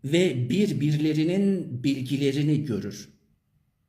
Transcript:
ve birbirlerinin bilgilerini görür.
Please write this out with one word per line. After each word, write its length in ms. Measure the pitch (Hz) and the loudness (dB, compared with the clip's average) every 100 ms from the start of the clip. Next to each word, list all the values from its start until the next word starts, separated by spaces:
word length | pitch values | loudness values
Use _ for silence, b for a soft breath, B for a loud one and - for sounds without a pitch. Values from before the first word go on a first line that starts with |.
ve 460 | 139 170 185 127 123 | 2 2 2 0 0
birbirlerinin 1300 | 185 208 127 147 151 156 151 156 190 196 190 - 123 | 2 2 2 0 2 2 2 0 2 2 0 -4 -4
bilgilerini 800 | 135 135 127 135 139 139 151 151 | -2 -2 -4 0 0 0 0 0
görür. 440 | - 101 101 - - _ _ _ _ _ _ _ | 0 -4 -6 -12 -18 _ _ _ _ _ _ _